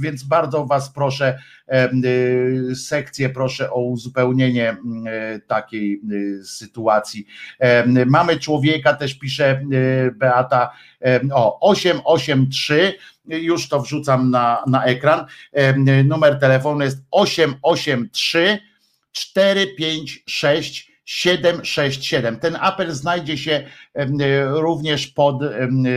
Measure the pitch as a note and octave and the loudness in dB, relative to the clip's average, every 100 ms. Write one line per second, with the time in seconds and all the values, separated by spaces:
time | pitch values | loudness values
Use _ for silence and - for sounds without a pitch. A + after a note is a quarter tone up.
0 | D3+ C#3+ C3+ D#3+ D#3 D3+ C3+ C#3 C3+ - | -8 -8 0 0 2 -2 0 -2 -2 -4
1 | C#3 C3+ C3+ C3 - - - C3 B2+ B2+ | -4 0 -2 -2 -10 -20 -2 0 2 2
2 | B2+ B2+ B2 B2+ B2+ C3 B2+ C3 - D3 | 2 2 2 2 0 -2 -4 -6 -4 -6
3 | C#3 - C3 C3 C3 C3 C3 B2 B2 A#2+ | -6 -4 -4 -2 -4 -4 -4 -2 -2 -4
4 | B2 B2+ B2+ B2+ C3 B2 A#2 G#2 A#2+ A2+ | -4 0 0 2 2 2 -2 -4 -8 -8
5 | A2+ A2 A2 G#2+ - A2 G#2+ A2 G#2 G2+ | -8 -8 -8 -10 -4 -4 -4 -6 -4 -4
6 | G#2+ G2+ G2+ G2 F#2+ - G#2 - A2 G#2+ | -6 -4 -4 -8 -12 -18 -16 -4 0 2
7 | G#2+ G#2+ G2+ - - - B2+ A#2+ A#2+ B2+ | 0 -10 -16 -18 -20 -2 4 4 4 4
8 | B2+ D3 E3+ D3+ D3+ D3+ C#3 D#3 D3+ C#3+ | 4 4 2 0 -2 0 0 2 2 0
9 | C#3 - C#3 C3 C#3+ C3+ C#3 C3+ C3 C3 | -4 -8 -8 0 0 0 -2 0 0 0
10 | B2+ - C3 B2 C3 B2+ A#2+ - - _ | 0 0 2 2 2 0 0 -4 -20 _
11 | B2+ B2 C3+ C3+ A2+ - F#3 G3 F3+ D3+ | 0 2 2 2 2 4 2 4 2 0
12 | C#3 E3 - C3+ C3+ C3+ - D3+ F#3+ F#3+ | 2 0 2 2 2 0 0 2 2 -2
13 | - _ - D#3+ E3 E3+ - D3 C3+ D3 | -14 _ -10 -6 -2 -2 -2 -4 -4 -4
14 | C#3+ B2+ C3 B2 A#2+ A#2 B2+ C3 A#2 B2 | 0 2 2 2 2 0 0 0 0 0
15 | C#3+ E3 - - - C#3+ C3+ C3+ C3+ C3+ | 2 2 -2 -18 -6 0 2 4 4 4
16 | C#3 D#3 D3+ C#3 C3+ C3 C#3 D3 C#3 C3+ | 4 4 2 4 2 2 0 -2 -2 -4
17 | - F3+ G3+ - D#3 C#3 D#3 E3 - B2+ | -2 0 2 2 0 0 0 0 0 -2
18 | A#2 - - E3 F3+ G#3 - _ _ _ | -4 -4 -2 2 2 0 -6 _ _ _
19 | _ - - - G3 G3 G3 F#3+ D#3+ D#3 | _ -12 -4 2 2 2 -2 -4 -4 -4
20 | C3+ - - - D3+ D#3 - - - _ | -8 -14 -10 -2 0 0 -2 -12 -18 _
21 | - - F3 F3+ E3+ E3+ - - C#3+ C3+ | -12 -4 0 2 2 0 -4 -2 -2 -4
22 | - D3+ A#2 A2+ E3 E3 F#3+ F#3+ E3+ C#3+ | -4 -2 -2 -4 -4 -2 -2 -2 -4 -4
23 | D#3 F3 D3+ D3+ D#3+ D3 C3+ - - - | -4 -4 -4 -6 -4 -4 -4 -16 -12 -6
24 | C#3 C#3 C#3 C#3 C#3 D3 D#3+ D#3+ D#3 D3 | -4 0 2 2 0 0 -2 -2 -2 -4
25 | D3 - C#3+ C3+ C#3+ A2 C3 C3 B2+ | -4 0 0 0 -4 -4 -2 0 2